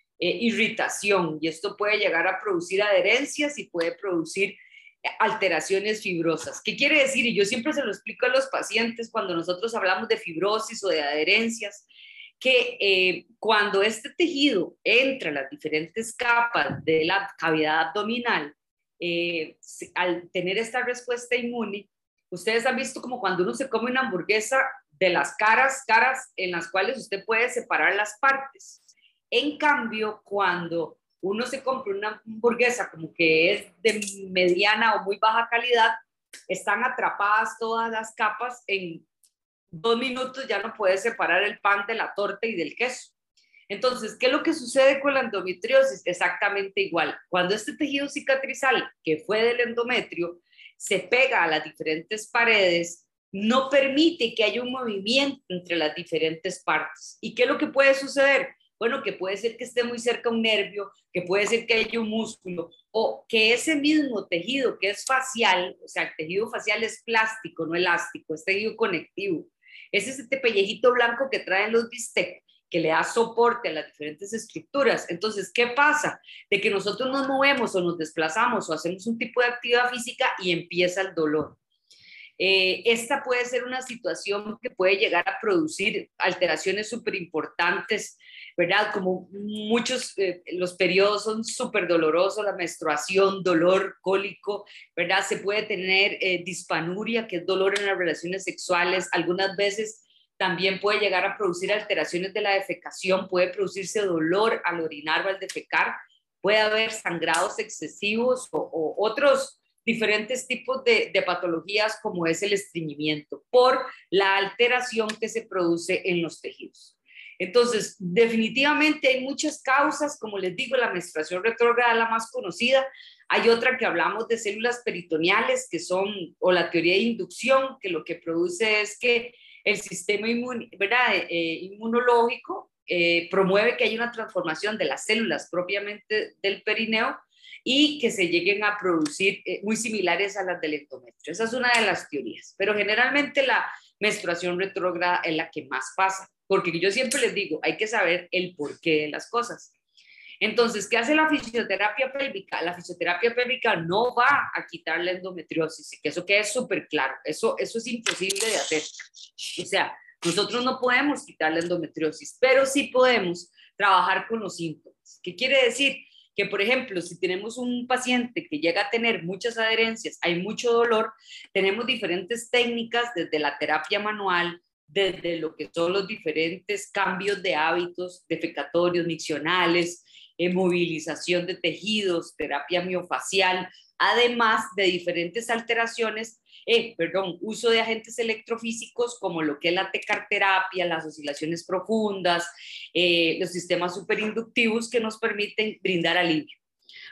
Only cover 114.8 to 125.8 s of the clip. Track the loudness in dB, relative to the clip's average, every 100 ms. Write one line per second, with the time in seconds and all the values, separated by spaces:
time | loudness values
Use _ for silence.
114.8 | 0 -2 -2 -4 -6 -6 -6 0 0 0
115.8 | 0 -2 0 -2 -2 -8 -14 -14 -20 -20
116.8 | -20 _ _ -20 -20 -10 2 4 4 2
117.8 | -4 -8 0 4 4 4 0 2 2 4
118.8 | 2 4 2 2 -2 -4 -4 -4 0 2
119.8 | 2 0 -4 -4 -8 -4 -4 -4 -2 0
120.8 | 0 -2 -6 -8 -4 -2 -2 2 4 6
121.8 | 4 4 2 -2 -2 -8 -8 -2 4 4
122.8 | 2 -8 -20 -20 _ 4 6 6 4 2
123.8 | 0 2 0 -2 -4 -2 -4 -2 -2 -2
124.8 | -6 -6 -4 0 4 2 2 -2 -2 -8